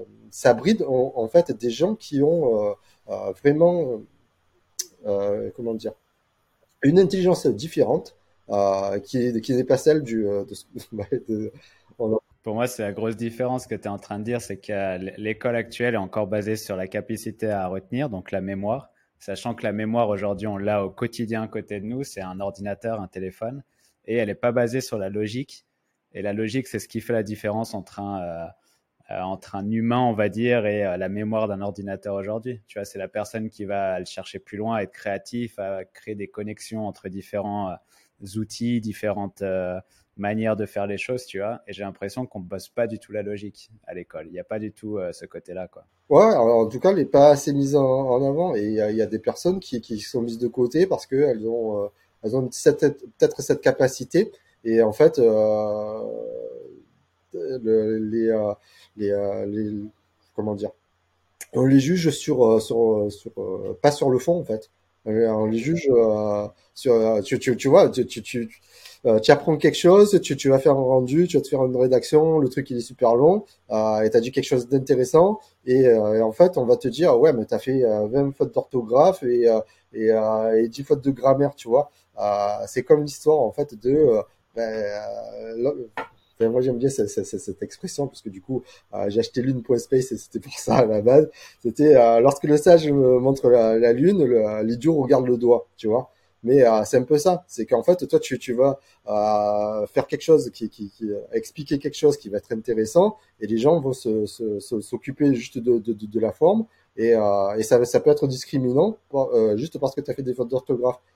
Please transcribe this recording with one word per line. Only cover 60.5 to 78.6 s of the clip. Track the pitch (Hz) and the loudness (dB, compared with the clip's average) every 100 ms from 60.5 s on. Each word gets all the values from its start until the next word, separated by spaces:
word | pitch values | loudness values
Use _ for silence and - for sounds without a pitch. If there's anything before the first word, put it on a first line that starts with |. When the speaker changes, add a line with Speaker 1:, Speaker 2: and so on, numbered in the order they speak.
Speaker 1:
dire, | 101 101 - _ _ _ _ _ _ - | -6 -8 -10 _ _ _ _ _ _ -8
on | - | 0
les | 131 135 | 4 4
juge | 135 180 165 | 4 0 0
sur, | - - 127 113 | -2 -4 2 4
euh, | 110 | 4
sur, | - 117 113 107 | 2 0 2 2
euh, | 104 | -2
sur, | 104 - - | -6 -16 -10
euh, | 98 95 104 - | -8 -8 -8 0
pas | 147 | 2
sur | 143 139 | 2 0
le | 127 | 0
fond, | 170 175 | 0 -2
en | |
fait. | - 110 - _ _ _ 110 | -2 -8 -8 _ _ _ -4
Euh, | 110 113 | 0 2
on | 110 110 | 2 0
les | 113 | -2
juge, | 131 165 143 | -2 -2 2
euh, | 120 110 107 107 104 104 _ _ | 4 4 2 0 -2 -4 _ _
sur, | - 131 | -6 2
euh, | 117 110 110 | 2 4 0
tu, | 92 120 | 0 -2
tu, | 131 113 | 0 0
tu | 135 | 4
vois, | 175 143 | 6 6
tu, | 127 117 | 2 -6
tu, | 113 | -6
tu, | - 123 113 _ _ - - - | -8 -8 -8 _ _ -20 -20 -4
euh, | 123 107 | 2 2
tu | 131 | 4
apprends | 143 - 151 | 4 4 2
quelque | 156 143 | 2 4
chose, | 170 196 208 180 | 6 8 6 4
tu, | - | 0
tu | 131 135 | -2 2
vas | 135 | 4
faire | 151 | 4
un | 135 | 2
rendu, | 131 131 127 151 180 | 2 2 2 2 2
tu | 139 | 0
vas | |
te | - | 0
faire | 139 | -2
une | 131 127 | 0 2
rédaction, | 127 127 - 151 160 156 | 2 2 4 4 4 2
le | 127 | 0
truc, | 143 139 | -2 -6
il | 120 | -8
est | |
super | - 131 117 | -8 0 4
long, | 120 151 208 - _ - | 6 6 4 -2 _ -6
euh, | 110 110 107 | -2 0 2
et | 110 | 4
t'as | 117 | 2
dit | 120 | 2
quelque | 135 - | -4 0
chose | 127 120 | -2 0
d'intéressant, | 135 131 127 127 160 190 214 _ _ 127 | -2 2 0 4 4 4 0 _ _ 0
et, | 127 127 | 4 6
euh, | 113 107 | 6 4
et | 110 | 2
en | 113 | 0
fait, | 113 180 156 | 4 2 4
on | |
va | 120 120 | 2 2
te | 127 | 0
dire, « | 117 170 120 | 0 2 6
Ouais, | 156 | 4
mais | 123 | 2
t'as | 104 110 | -2 -4
fait, | 131 135 | -2 0
euh, | 117 107 107 | 2 0 0
vingt | 135 139 | 0 -2
fautes | 139 127 | -2 -2
d'orthographe | 127 | -2